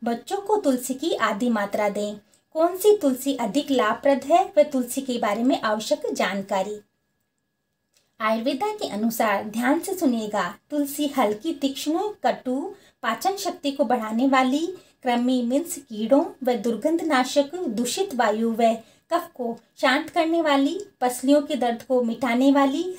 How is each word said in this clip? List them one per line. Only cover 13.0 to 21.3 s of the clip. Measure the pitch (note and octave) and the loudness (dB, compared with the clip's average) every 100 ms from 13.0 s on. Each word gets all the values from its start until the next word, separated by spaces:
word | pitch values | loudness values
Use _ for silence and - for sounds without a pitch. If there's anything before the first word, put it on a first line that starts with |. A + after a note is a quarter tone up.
पाचन | A#3 A3+ F#4 G4 | -6 -2 -2 -2
शक्ति | F4+ C#4 C#4+ | -6 -4 -6
को | C#4 A#3+ | -2 0
बढ़ाने | B3 A3 A3+ C4+ | 0 -2 0 2
वाली, | C4 B3+ C#4+ E4+ F#4 - _ | 4 2 0 -2 -6 -16 _
कृमि | B3+ A#3+ B3 B3+ | -2 0 0 0
मीन्स | A#3+ C4+ F4 - | 0 -2 -2 -10
कीड़ों | - G#3 G#3+ C#4 E4+ - | -12 -8 2 2 2 -4
व | B3 A#3+ | -2 -2
दुर्गंधनाशक, | A#3 A3 D4 E4 E4 C4+ B3+ D4 C#4 F4+ | -2 -2 0 0 0 0 2 0 -2 -4
दूषित | F4 G#3 A#3+ - G4 A#3+ | -6 -4 -4 -2 -4 0
वायु | A3+ G#3+ A3+ | 0 2 -2
व | A3 A3+ A3+ - _ _ | 2 2 2 -6 _ _
कफ | E4+ - - | -4 -4 -8
को | A#3 A#3 _ _ | -8 -8 _ _
शांत | C#4+ C4+ D#4 | 2 2 0
करने | F4 D#4+ E4+ | -2 0 2
वाली, | D#4 C#4 C#4 F4+ - _ | 2 4 2 -2 -10 _
पसलियों | B3 B3 C4 | -4 -2 4